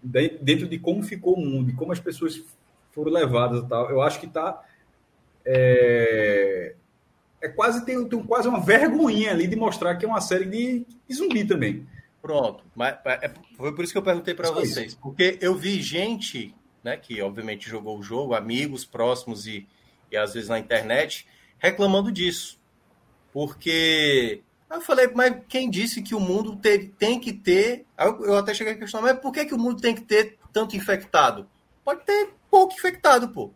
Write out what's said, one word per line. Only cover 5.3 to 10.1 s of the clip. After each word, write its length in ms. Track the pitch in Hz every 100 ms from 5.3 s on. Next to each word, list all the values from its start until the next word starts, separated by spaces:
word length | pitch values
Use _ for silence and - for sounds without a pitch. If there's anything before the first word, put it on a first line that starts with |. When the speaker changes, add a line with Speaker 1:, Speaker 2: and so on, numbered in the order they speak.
| _
Speaker 1:
é, 1300 | 127 131 127 127 123 120 117 110 104 101 98 95 85 - _ _ _ _ _ _
é 80 | 156
quase, 360 | - 226 233
tem, 200 | 233 254 240
tem 140 | 233
quase 260 | - 233 233
uma 120 | 226
vergonhinha 680 | 175 226 302 302 294 208 214
ali 140 | 170 180
de 100 | 220
mostrar 400 | 220 - 175 175
que 80 |
é 40 |
uma 120 | 214